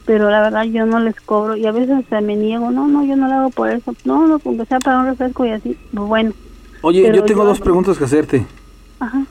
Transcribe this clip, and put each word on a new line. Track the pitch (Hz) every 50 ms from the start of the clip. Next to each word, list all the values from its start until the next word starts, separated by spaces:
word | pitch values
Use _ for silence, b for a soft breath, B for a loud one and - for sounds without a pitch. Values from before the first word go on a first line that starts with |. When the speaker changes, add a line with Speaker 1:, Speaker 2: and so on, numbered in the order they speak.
| -
Speaker 1:
pero | - 220 208 208 208
la | 208 214
verdad | 214 220 214 214 226
yo | 226 220 226 220
no | 226 226 233
les | 226 226 208 -
cobro, | - - 214 208 214 220 220
y | 214 226
a | 214
veces | 214 240 254 254
hasta | 277 269 247 - 226 214
me | 208 208 208
niego, | 208 214 220 226 233 240 240
"No, | 247 262 277
no, | 294 285 294 285
yo | 277 277
no | 269 269
lo | 262 262
hago | 269 262 254
por | - 233 220 220
eso", | 226 240 - 247 240 - -
"No, | 254 269 294 320
no, | 320 311 294 -
aunque | 254 240 226 233
sea | - 262 254
para | 262 269 254 254
un | 254
refresco", | 262 262 262 254 254 247 - 254
y | 233
así, | 220 214 - 240 247 - - - -
pues | 202 202
bueno. | 208 220 220 226 220 - - - - - - - - - -
Speaker 2:
Oye, | - 160 175 190 185
Speaker 1:
Pero | 220 220
Speaker 2:
yo | 196 214
tengo | 214 208 202 214
Speaker 1:
yo | 202
Speaker 2:
dos | 196 -
preguntas | - 190 170 180 185 196 175 135
que | 143
hacerte. | 120 143 156 143 - 143 123 - - - - - - - - - - - -
Speaker 1:
Ajá. | 254 226 - 277 269 -